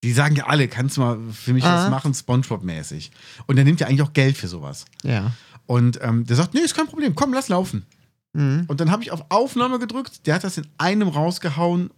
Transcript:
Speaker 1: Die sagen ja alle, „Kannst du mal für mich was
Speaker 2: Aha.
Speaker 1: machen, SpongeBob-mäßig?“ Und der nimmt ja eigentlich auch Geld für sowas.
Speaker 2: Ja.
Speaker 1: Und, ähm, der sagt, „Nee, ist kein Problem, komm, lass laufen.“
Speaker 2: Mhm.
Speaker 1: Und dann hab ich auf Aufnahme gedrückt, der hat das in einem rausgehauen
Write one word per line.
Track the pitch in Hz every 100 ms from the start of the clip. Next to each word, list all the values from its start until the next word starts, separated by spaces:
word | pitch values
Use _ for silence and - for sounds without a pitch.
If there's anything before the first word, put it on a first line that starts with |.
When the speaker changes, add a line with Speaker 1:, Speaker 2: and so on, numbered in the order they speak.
Speaker 1:
Die | 120
sagen | 120 147 147
ja | 139
alle, | 147 127
„Kannst | - 131 135
du |
mal | 123 113 113
für | 107 -
mich | 127
was | 147 175
Speaker 2:
Aha. | 190
Speaker 1:
machen, | 131 147
SpongeBob-mäßig?“ | 131 - 123 131 104 92 80 76 76 76 _ - - -
Und | 135
der | 139
nimmt | 170
ja | 147
eigentlich | 139
auch | 147
Geld | 147 135 135
für | 90
sowas. | 85 71 69 - _
Speaker 2:
Ja. | - 117 101 117 - - _
Speaker 1:
Und, | 120 120 120
ähm, | 123 113 117
der | 120
sagt, | 175 262
„Nee, |
ist | 330 -
kein | 311
Problem, | 330 294
komm, | 151 269
lass | 254 269
laufen.“ | 180 185 104 - _ _ _ _
Speaker 2:
Mhm. | 151 143 139 170
Speaker 1:
Und | 143
dann | 160
hab | 208
ich | 233
auf | 165 -
Aufnahme | 196 262 247 247 254
gedrückt, | 233 226 262 - -
der | 160
hat |
das | 190 180
in | 147 _
einem | 165 208 202
rausgehauen | 147 160 180 175 143 175 175 180